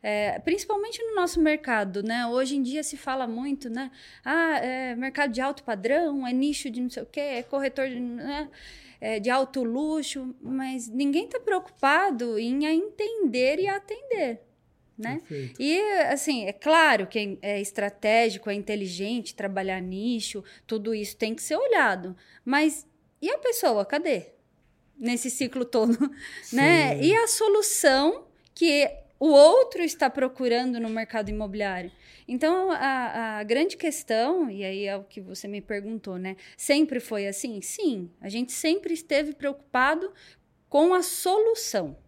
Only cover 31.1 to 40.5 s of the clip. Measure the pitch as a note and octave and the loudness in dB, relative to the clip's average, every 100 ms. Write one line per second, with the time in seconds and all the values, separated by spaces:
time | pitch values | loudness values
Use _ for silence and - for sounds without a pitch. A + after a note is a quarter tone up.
31.1 | A3+ G#3 G#3+ G#3+ G3+ G3+ F#3 F3+ - - | -6 -4 -6 -6 -4 -4 -4 -8 -16 -20
32.1 | - - B3 D#4 F#4 F#4+ E4+ C4+ C4 A#3+ | -20 -8 0 2 2 2 0 0 -2 -4
33.1 | - A3+ G#3+ G#3 B3 F4 - E4 C#4+ - | -4 -6 -6 0 2 2 0 -4 -4 -2
34.1 | A3 B3 F4+ C#4+ G3 F#3+ F#3+ G3+ G3 G3 | 0 2 0 -2 -4 -6 -4 -4 -6 -10
35.1 | - F#3 F#3+ G3+ G#3 - G#3 G3+ A3+ - | -16 -14 -12 -10 -10 -6 -8 -6 -10 -8
36.1 | F3+ F#3 F#3 - - - C#4+ D4+ B3+ A#3+ | -8 -8 -10 -18 -12 -4 0 0 -2 -6
37.1 | G#3+ G3+ G3 B3+ G#3 - - F#4+ G#3+ F3 | -6 -6 -8 -8 -10 -10 -4 -4 -4 -8
38.1 | _ G3 A3 B3 - D#4+ F4+ F4 E4 - | _ -10 -8 -6 -4 0 0 -2 -6 0
39.1 | C#4+ D4+ D4 C#4 C#4 _ B3+ C4 D#4+ F#4+ | -2 0 -4 -6 -6 _ 0 2 0 -4
40.1 | - - _ _ | -10 -20 _ _